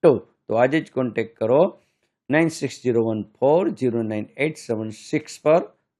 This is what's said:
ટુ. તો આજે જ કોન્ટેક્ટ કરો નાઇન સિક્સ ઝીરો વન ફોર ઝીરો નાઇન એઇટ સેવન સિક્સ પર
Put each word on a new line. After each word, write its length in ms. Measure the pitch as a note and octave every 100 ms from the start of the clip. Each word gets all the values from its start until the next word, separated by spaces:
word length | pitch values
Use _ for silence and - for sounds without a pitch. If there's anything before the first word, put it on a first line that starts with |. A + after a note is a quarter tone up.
ટુ. 180 | E3+ A#2 - _ -
તો 60 |
આજે 260 | A2 C3 D#3
જ 120 | -
કોન્ટેક્ટ 460 | C3+ B2+ A2 A2 -
કરો 420 | A2 C#3 F#3+ - _ _ _ _ -
નાઇન 180 | D3+ E3
સિક્સ 280 | - C3+ -
ઝીરો 220 | B2 A#2 A2+
વન 180 | A2
ફોર 460 | G2+ _ C3+ E3 G3+
ઝીરો 320 | - B2+ A#2
નાઇન 240 | A2 G#2+ G#2 -
એઇટ 200 | D3+ D#3
સેવન 320 | - G#2+ A2
સિક્સ 500 | G#2 - D3+ - -
પર 180 | D3+ E3+ G#3 _ _